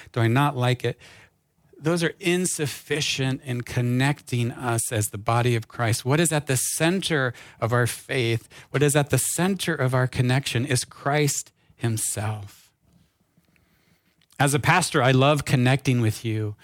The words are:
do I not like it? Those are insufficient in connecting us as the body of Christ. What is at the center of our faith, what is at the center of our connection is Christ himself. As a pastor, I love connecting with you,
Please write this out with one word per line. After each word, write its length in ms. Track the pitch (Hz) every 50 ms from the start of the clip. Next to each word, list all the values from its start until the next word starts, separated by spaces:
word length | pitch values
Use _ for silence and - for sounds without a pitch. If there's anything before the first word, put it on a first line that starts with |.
| - - -
do 80 | 123
I 80 | 113 113
not 280 | 113 135 143 147 139
like 280 | 127 123 123 127 123 -
it? 140 | 120 - - - - - - - - _ _ _ _ _ _ _ _ _ - 143
Those 220 | 156 170 175 165
are 80 | 160 - -
insufficient 1200 | - 175 175 180 185 175 - - 156 135 - - - - 147 147 143 - - - 135 131 131 143 -
in 180 | 139 123 120 117
connecting 920 | - - 127 120 120 123 127 131 139 147 - - - - 120 117 117 -
us 400 | - - 117 117 113 - - 127
as 160 | 107 104 -
the 100 | - 104
body 380 | 101 - 117 120 117 123 120
of 100 | 113 110
Christ. 380 | - - - 120 113 110 - -
What 160 | 123 139 156
is 100 | 175 156
at 160 | 156 151 143
the 100 | - 135
center 760 | 127 - - - - 160 165 180 196 165 - 165 143 131 123 117 - - - - -
of 140 | - 110 117
our 160 | 120 123 113
faith, 600 | - - - - 131 135 120 117 113 110 - - - - - -
what 140 | - 135 143
is 120 | 147 139
at 160 | 151 143 -
the 80 | - 131
center 560 | - - - - 170 190 202 180 - - 165
of 200 | 143 131 127 127
our 120 | 127 127
connection 580 | 123 - - 123 123 127 139 139 - - 120 120
is 200 | 143 127 127 -
Christ 680 | - - - - 143 143 151 151 143 - - - - _ _ _ _ _
himself. 960 | - - 117 113 110 - - - 110 104 107 107 104 101 101 - - _ _ _ _ _ _ _ _ _ _ _ _ _ _ _ _ _ _ _ _ _ _ _ _ _ _ _ _ _ _ _ _ _ _ _ -
As 160 | 135 143 135
a 60 | 147
pastor, 420 | 113 - 165 180 165 - - 160 120
I 80 | 131
love 340 | 131 131 131 139 151 147 135
connecting 560 | - 131 131 123 127 131 127 - - 127 123
with 240 | 117 110 107 - -
you, 300 | 113 107 107 107 107 107 -